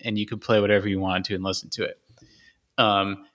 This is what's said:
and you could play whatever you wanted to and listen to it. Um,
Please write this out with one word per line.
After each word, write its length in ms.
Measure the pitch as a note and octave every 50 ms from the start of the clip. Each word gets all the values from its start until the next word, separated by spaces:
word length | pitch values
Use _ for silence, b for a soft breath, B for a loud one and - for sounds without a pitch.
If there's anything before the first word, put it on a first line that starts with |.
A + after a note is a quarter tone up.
| -
and 120 | A#2+ G#2+ G#2
you 80 | G#2
could 140 | - A2+ G#2
play 220 | - - A2+ G#2+
whatever 260 | G2+ G2+ G#2 G2+ F#2+ G#2
you 140 | G2 F#2+
wanted 240 | F#2+ F#2+ F#2 F#2 F#2+
to 100 | - G#2
and 80 | F#2 F#2
listen 260 | F#2+ F#2+ - - E2
to 120 | - - G#2
it. 160 | C#2+ - _ _ _ b b b b b b b b b b b _ - -
Um, 480 | A#2+ G#2+ G2+ G2 G2 G2 G2 G2 B B